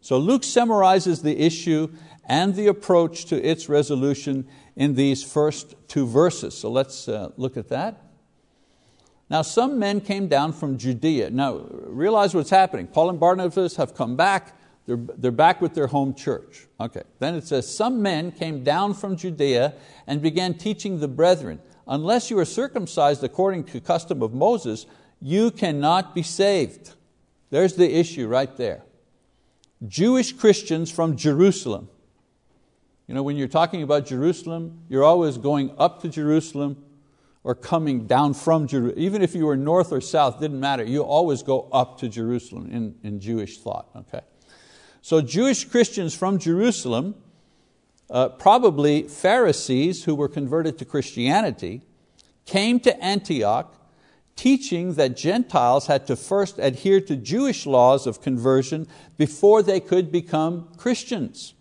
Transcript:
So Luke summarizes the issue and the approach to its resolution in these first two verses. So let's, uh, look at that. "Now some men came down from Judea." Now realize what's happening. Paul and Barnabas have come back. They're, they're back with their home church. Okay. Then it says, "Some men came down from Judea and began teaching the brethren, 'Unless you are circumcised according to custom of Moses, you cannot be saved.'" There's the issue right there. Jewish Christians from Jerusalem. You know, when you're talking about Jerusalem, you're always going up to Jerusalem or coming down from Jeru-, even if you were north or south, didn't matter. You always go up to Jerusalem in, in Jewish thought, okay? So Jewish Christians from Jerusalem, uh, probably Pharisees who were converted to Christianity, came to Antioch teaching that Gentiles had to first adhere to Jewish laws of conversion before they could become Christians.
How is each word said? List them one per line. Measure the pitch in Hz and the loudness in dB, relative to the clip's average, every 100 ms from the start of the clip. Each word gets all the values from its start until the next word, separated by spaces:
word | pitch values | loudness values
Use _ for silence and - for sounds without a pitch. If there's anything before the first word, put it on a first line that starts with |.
So | - 131 | 0 0
Luke | 160 262 | 2 0
summarizes | - - 233 214 190 190 185 160 | 2 0 2 4 6 4 2 -2
the | 156 151 | -2 0
issue | 156 165 - 156 156 - - - - | 0 0 -2 -2 -2 -8 -20 -20 -2
and | 135 190 | 0 0
the | 190 208 | 2 2
approach | 202 - 175 165 165 - | 0 2 4 4 -4 -6
to | - | -2
its | - 147 - | 0 -2 0
resolution | 147 147 143 139 139 - 135 131 - _ - | 0 0 0 0 -2 -4 -4 -6 -16 _ -2
in | 143 | 0
these | 131 139 135 | 2 2 0
first | - 151 151 147 - - _ | -2 0 0 -2 -14 -20 _
two | - 127 | -2 0
verses. | 117 175 - - - | 4 2 2 -10 -10
So | - | -4
let's, | 123 135 - - | -2 -2 -6 -8
uh, | 107 95 - | -8 -8 -8
look | 131 127 | -8 -8
at | 104 | -8
that. | 127 190 220 _ _ _ _ _ _ _ _ _ _ _ _ _ | -6 -8 -10 _ _ _ _ _ _ _ _ _ _ _ _ _
"Now | 160 | -4
some | 156 - 254 277 | 0 0 0 0
men | 202 202 | 0 -2
came | 202 196 196 | -2 -4 0
down | 139 156 | 0 0
from | 160 147 131 | -4 -6 -4
Judea." | 120 120 156 151 87 | -4 -2 0 0 0
Now | 120 139 87 - | -2 -2 -4 -10
realize | - - 117 180 220 202 170 | -16 -12 -4 0 2 2 0
what's | 143 | 2
happening. | 190 190 - 87 | 4 4 0 -4
Paul | - 165 | 0 0
and | 175 | 2
Barnabas | 170 185 180 180 180 - | 2 2 0 -2 -2 -2
have | 135 - | -6 -4
come | 117 127 | -6 2
back. | 180 196 - - _ _ - | 2 2 -4 -20 _ _ -8
They're, | 120 120 - | -6 -6 -4
they're | 123 | -4
back | 117 160 - | 4 4 4
with | 165 | -2
their | 165 139 | -2 -2
home | 143 139 | 0 -2
church. | 131 - 117 - - _ _ | -4 -6 -6 -8 -20 _ _
Okay. | 110 - - _ | -10 -10 -16 _
Then | 139 | -6
it | 170 - | -6 -4
says, | 139 123 - | -4 -4 -2
"Some | 220 254 | -2 0
men | 202 160 175 | 0 -2 -4
came | - 165 147 | -8 -8 -2
down | 131 156 202 | 0 0 0
from | 196 202 185 | -4 -6 -6
Judea | 185 156 139 120 139 143 - - - | -6 -2 2 2 0 -2 -20 -20 -8
and | 147 | -2
began | 156 156 180 | -2 -2 -4
teaching | 170 214 208 208 180 | -4 -6 -6 -6 -6
the | 147 | -6
brethren, | 123 170 180 123 76 - _ - | 2 4 4 0 -12 -16 _ -6
'Unless | 139 156 240 233 | -6 0 0 0
you | 214 | -2
are | 160 | 0
circumcised | - 262 262 180 - 143 143 | -2 -4 -4 -6 2 2 2
according | 127 - 190 185 | -4 0 -2 -2
to | 143 123 | -8 -12
custom | - 170 - 139 | -4 -4 -2 -4
of | 113 123 | -4 0
Moses, | 180 233 123 107 - _ _ _ | 0 0 -4 -8 -10 _ _ _
you | 131 185 233 | -2 0 0
cannot | - 185 147 147 180 190 | 0 -4 0 2 2 0
be | 175 | -6
saved.'" | 165 - 196 196 123 - - _ _ _ _ _ _ | -6 0 2 2 -2 -6 -20 _ _ _ _ _ _
There's | 139 185 | 2 2
the | 185 175 | 4 4
issue | 151 165 - 113 | 4 0 -2 -2
right | 123 135 - | 0 0 -4
there. | 117 87 - _ _ _ _ _ _ _ _ _ 113 | -6 -6 -14 _ _ _ _ _ _ _ _ _ -12
Jewish | 95 208 262 247 | 0 2 2 0
Christians | - 220 202 - 160 165 | 2 4 4 2 -4 -4
from | - 165 131 | -2 -2 0
Jerusalem. | 151 143 196 185 131 98 87 _ _ _ _ _ _ _ _ _ _ _ - | 0 4 4 4 -4 -8 -10 _ _ _ _ _ _ _ _ _ _ _ -10
You | |
know, | 127 | -6
when | 139 143 | -4 -4
you're | 135 | -2
talking | 160 170 180 | 0 0 -2
about | 143 147 - | 0 0 0
Jerusalem, | 127 151 170 165 165 165 - - | -2 0 -2 -6 -10 -10 -14 -6
you're | 131 | 4
always | 143 175 160 131 | 6 6 2 -2
going | 139 147 135 - | -2 0 -2 0
up | 151 - | 0 0
to | 170 | -10
Jerusalem | 156 151 160 156 143 143 139 - _ _ _ _ _ | -4 2 2 0 -8 -6 -8 -16 _ _ _ _ _
or | - 123 | -6 -6
coming | - 165 156 127 110 | -2 -2 0 -4 0
down | 123 147 | 2 2
from | 139 - 160 143 | 0 2 2 2
Jeru-, | 139 120 - | -2 -2 -2
even | 175 208 | -2 0
if | 180 180 | 0 0
you | 156 | 0
were | 139 | 0
north | 143 175 180 | 2 2 2
or | 139 | -2
south, | - 160 139 123 | -2 2 2 0
didn't | 156 139 | -6 -4
matter. | 139 135 | -2 -2
You | 110 139 | -2 -2
always | 143 151 170 131 | 2 2 2 -2
go | - 131 - | 0 -2 0
up | 131 123 - | 0 0 -4
to | 123 | -10
Jerusalem | 107 113 123 - - - | -6 -4 -4 -6 -14 -10
in, | 120 110 - | -8 -8 -10
in | 104 101 | -10 -10
Jewish | 101 113 - - | -6 -6 -6 -10
thought, | - - - - | -10 -10 -12 -20
okay? | 101 - _ _ _ _ _ - _ _ | -14 -14 _ _ _ _ _ -20 _ _
So | - 160 | 0 0
Jewish | 131 151 262 254 - | 2 0 0 0 0
Christians | 240 233 - 170 - | 2 2 0 -8 -4
from | 185 196 | -2 -2
Jerusalem, | 165 170 233 - 127 117 170 208 _ _ _ _ _ _ _ _ _ | 0 2 2 0 -2 -4 -4 -10 _ _ _ _ _ _ _ _ _
uh, | 123 127 | 0 0
probably | - - 233 240 143 147 147 | 2 4 6 4 4 2 2
Pharisees | - - 185 233 220 143 - 131 156 185 - | -2 -2 0 4 4 2 0 0 0 -2 -4
who | 151 | -2
were | 143 | -2
converted | 151 139 156 160 131 | -4 -4 -2 -2 -6
to | 127 | -6
Christianity, | 147 131 - 120 180 208 107 90 113 _ _ _ _ _ _ - | -4 -4 -4 0 2 0 -4 -10 -12 _ _ _ _ _ _ -6
came | 190 214 247 | -2 2 2
to | 247 - | 2 0
Antioch | 180 202 - 151 104 113 160 _ _ _ _ _ _ - | -2 -4 -2 -2 0 0 -4 _ _ _ _ _ _ -2
teaching | 247 269 269 175 180 156 | 2 2 0 -4 -4 0
that | 135 127 | 0 0
Gentiles | 156 208 247 160 123 135 - | -2 0 0 2 4 2 2
had | 139 - | -2 0
to | - | -6
first | - 196 196 - | -2 -2 -2 -2
adhere | 139 123 190 196 | -2 -2 2 2
to | 190 143 | 2 -6
Jewish | 110 190 277 226 - | -2 -2 0 -2 2
laws | 131 123 135 135 | 6 6 6 0
of | 107 | -6
conversion | - 127 123 135 131 160 160 - - _ | -4 0 2 2 2 -4 -8 -16 -20 _
before | 151 - 202 214 | -2 4 6 6
they | 208 190 | 4 0
could | - 185 170 | 2 0 2
become | 170 165 156 160 175 165 - | -2 -2 -2 -2 -4 -12 -8
Christians. | 240 247 - 226 135 - - _ | -4 -4 -4 -8 -8 -10 -20 _